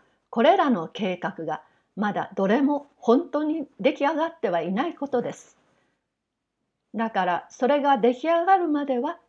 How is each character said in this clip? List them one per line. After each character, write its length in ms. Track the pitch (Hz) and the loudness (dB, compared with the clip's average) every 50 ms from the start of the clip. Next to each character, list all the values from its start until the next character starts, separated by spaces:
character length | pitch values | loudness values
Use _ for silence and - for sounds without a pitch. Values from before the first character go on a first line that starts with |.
| _ _ _ _ _ - | _ _ _ _ _ -8
こ 140 | - 226 233 | -2 2 4
れ 140 | 302 370 381 | 4 6 6
ら 120 | 339 285 | 4 2
の 200 | 240 180 165 175 | 2 0 -2 -6
計 260 | - - 208 185 185 | -8 -6 -4 -4 -4
画 300 | 180 - - - - 160 | -4 -6 -8 -8 -8 -8
が 180 | 156 156 - - _ _ _ _ _ - | -8 -8 -8 -10 _ _ _ _ _ -8
ま 160 | - 196 - | -6 -4 -4
だ 200 | 170 175 - - - | -2 -4 -6 -6 -4
ど 120 | - 196 190 | -2 0 2
れ 140 | 214 262 | 2 2
も 260 | 277 262 294 285 285 _ _ _ | 2 2 0 0 -4 _ _ _
本 320 | - - 226 277 339 - | 2 2 2 2 2 0
当 140 | - 294 302 | -4 -4 -2
に 200 | 302 311 330 285 - _ - | -2 -4 -4 -6 -10 _ -2
出 140 | 190 269 - | -2 -2 0
来 140 | - 285 277 | 0 -2 -2
上 60 | 330 | 0
が 120 | 285 311 | 0 -4
っ 160 | 330 330 - | -4 -4 -4
て 80 | - 208 | -4 -2
は 120 | 175 170 | -2 -2
い 120 | 165 175 190 | -2 -2 -4
な 140 | 214 302 339 | -4 -4 -4
い 60 | - | -6
こ 140 | - 285 277 | -8 -8 -4
と 140 | - 240 | -4 -4
で 100 | - 143 | -4 -4
す。 240 | - - - - _ _ _ _ _ _ _ _ _ _ _ _ _ _ _ _ _ _ _ _ _ _ _ _ _ _ _ _ - | -8 -14 -18 -20 _ _ _ _ _ _ _ _ _ _ _ _ _ _ _ _ _ _ _ _ _ _ _ _ _ _ _ _ -6
だ 180 | 214 226 220 | -6 -6 -4
か 120 | 220 196 185 | -2 -2 -2
ら、 240 | 180 175 160 - - | 0 -2 -2 -4 -8
そ 160 | - - 262 | -8 -2 0
れ 160 | 240 277 294 | 2 2 2
が 160 | 269 285 277 233 | 4 2 2 4
出 160 | 190 240 247 | 4 2 2
来 140 | 254 - 320 | 2 0 0
上 180 | 339 339 339 | 0 2 4
が 120 | 370 381 381 | 4 4 4
る 100 | 349 320 | 4 2
ま 160 | 294 285 285 | 0 -2 -2
で 160 | 285 262 240 | -2 -2 -2
は、 200 | 240 302 339 - _ | -2 -4 -6 -8 _